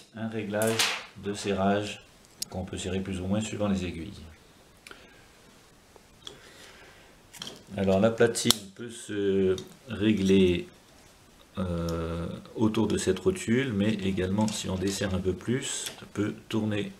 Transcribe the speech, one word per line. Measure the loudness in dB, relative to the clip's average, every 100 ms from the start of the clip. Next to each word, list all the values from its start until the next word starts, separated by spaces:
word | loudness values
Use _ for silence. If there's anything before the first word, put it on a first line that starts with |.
| -14 -10
un | -6
réglage | -6 -4 0 2 2 0 -2 -10 -10
de | -8
serrage | -4 -2 0 2 2 -2 -8 -16 -20 -20 -12 -10
qu'on | -8
peut | -8 -8
serrer | -6 -4
plus | -4 -4
ou | -2
moins | -2
suivant | -2 -2 -2
les | 0
aiguilles. | -2 -6 -10 -12 -18 -20 -20 -20 -20 -20 -20 -20 -20 -20 -20 -20 -20 -20 -20 -20 -20 -20 -20 -20 -20 -20 -20 -20 -20 -20 -20 -20 -20 -20 -20 -18 -16 -18 -10 0
Alors | 4 6
la | 6
platine | 6 4 4 2 2 -2
peut | -14 -12
se | -12 -6 0 2 4 4 2 -2 -16 -10
régler, | 0 2 4 6 8 8 4 -2 -14 -20 -20 -20 -20 -20 -20 -14 -6
euh, | -4 -2 -2 -2 -2 -4 -6 -8 -10
autour | 0 0 2 2
de | 2
cette | 0 0
rotule, | 0 0 2 2 2
mais | 2 0
également | 2 0 0 0 2 0
si | 0 -4
on | -2
desserre | -2 0 -2
un | 0
peu | 0
plus, | -2 -2 -2 -2 -6 -8 -12 -8
peut | -2 -2 -4 -6
tourner | -2 0 -2 -4 -8